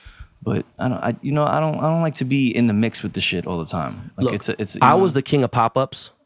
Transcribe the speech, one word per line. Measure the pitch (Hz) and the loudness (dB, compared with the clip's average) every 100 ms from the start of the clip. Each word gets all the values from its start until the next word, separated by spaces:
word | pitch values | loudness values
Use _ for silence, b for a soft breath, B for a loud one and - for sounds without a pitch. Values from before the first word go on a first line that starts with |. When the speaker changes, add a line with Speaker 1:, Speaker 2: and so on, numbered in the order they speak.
| b b b b | b b b b
Speaker 1:
but | 120 - - - | -4 -4 -4 -6
I | 127 | -4
don't, | - | -2
I, | 120 113 | -4 -4
you | - | -2
know, | 147 147 | 0 0
I | 147 | 0
don't, | 156 - | 0 0
I | 156 | 0
don't | 165 | 0
like | 160 - | 0 -2
to | 131 | 0
be | 139 123 | 2 2
in | 117 120 | 4 2
the | |
mix | 104 113 - | 4 0 -2
with | 101 | -6
the | 98 | -4
shit | - 90 - | -2 -2 -2
all | 87 | -4
the | |
time. | 80 85 67 50 - - | -4 -4 -6 -8 -12 -2
Like, | 127 | -2
Speaker 2:
Look, | |
Speaker 1:
it's | - - | -2 -4
a, | - | -6
it's, | 101 | -6
you | - | 4
Speaker 2:
I | 131 | 6
Speaker 1:
know? | 170 | 6
Speaker 2:
was | 185 | 4
the | 139 | 0
king | - 143 | 0 2
of | 123 | 2
pop-ups. | 120 113 131 131 - - _ | 2 0 0 -4 -6 -18 _